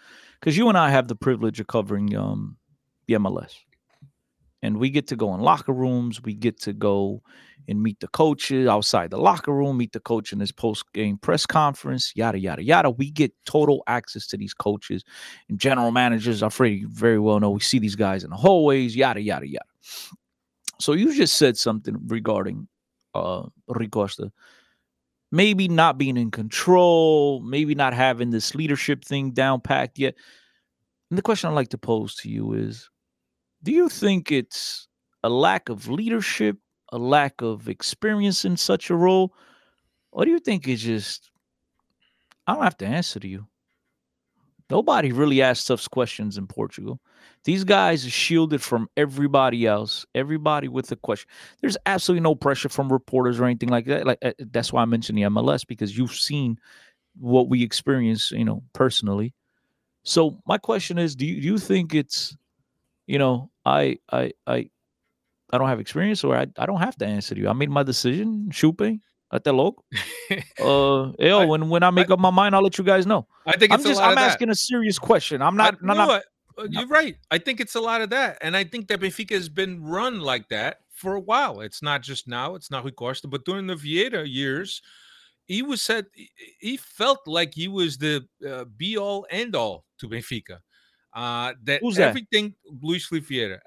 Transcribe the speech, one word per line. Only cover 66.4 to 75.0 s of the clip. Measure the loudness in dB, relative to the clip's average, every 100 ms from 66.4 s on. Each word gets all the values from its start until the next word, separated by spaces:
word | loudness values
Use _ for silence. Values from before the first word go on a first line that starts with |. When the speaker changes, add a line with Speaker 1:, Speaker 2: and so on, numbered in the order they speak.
| -2 -6
Speaker 1:
I | -4
don't | -2
have | -2 -4
to | -4
answer | -4 -6 -4
to |
you. | -2
I |
made | -2 0
my | 0
decision, | 0 -2 -2 -2 -2 -4 -6
chupe, | 2 2 2 -2 -2 _ _ -8
até | -4 0 2
logo. | 2 -2 -10
Speaker 2:
<laughs> | -10 -10 -12 -8 -8 -8 -2
Speaker 1:
Uh, | 2 4 4 2 0 2
yo, | 6 6
Speaker 2:
I, | 6
Speaker 1:
when, | 2 2
when | 4
I | 4
make | 4 4
Speaker 2:
I, | 4
Speaker 1:
up |
my | 6
mind, | 6 6
I'll | 6
let | 4 2
you |
guys | 4 4 4
know. | 0 -2 _ 0
Speaker 2:
I | 4
think | 6
Speaker 1:
I'm | 6
Speaker 2:
it's | 4
a |
Speaker 1:
just, | 4
Speaker 2:
lot | 6
Speaker 1:
I'm |
Speaker 2:
of | 6
that. | 4
Speaker 1:
asking | 2 0
a | 0
serious | 0 0 0
question. | 0